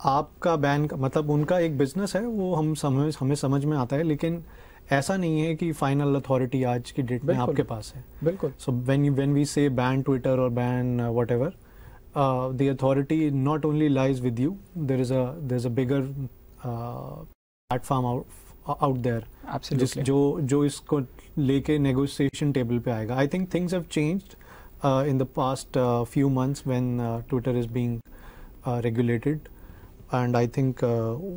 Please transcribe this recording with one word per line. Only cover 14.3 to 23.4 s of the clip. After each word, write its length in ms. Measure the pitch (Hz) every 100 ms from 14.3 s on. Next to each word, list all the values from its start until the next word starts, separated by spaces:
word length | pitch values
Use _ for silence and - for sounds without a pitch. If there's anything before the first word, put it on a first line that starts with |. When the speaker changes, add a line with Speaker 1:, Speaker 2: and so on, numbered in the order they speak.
| 117
Speaker 1:
you, 180 | 143 196 - 175
there 220 | 135 131
is 140 | 123
a, 240 | 131 123 165
there's 260 | 135 123 123
a 40 |
bigger, 380 | 120 127 139 135 139 131 - - -
uh, 520 | 123 117 120 127 135 - - _ _ _ -
platform 360 | 127 - 135 123
out, 200 | 127 - - - - - 147
out 200 | 143 127
there. 220 | 123 117 113 - -
Speaker 2:
Absolutely. 400 | 120 - 139 127
Speaker 1:
जिस, 160 | 135
जो, 360 | 135 139 143 175
जो 240 | 127 143 143
इसको 360 | - - 147 127 - - -
लेके 400 | 135 139 139 151
नेगोशिएशन 720 | 139 131 139 - 139 - 147
टेबल 280 | 131 117 120
पे 120 | 123
आएगा। 260 | 110 110 127
I 100 | 143
think 220 | 185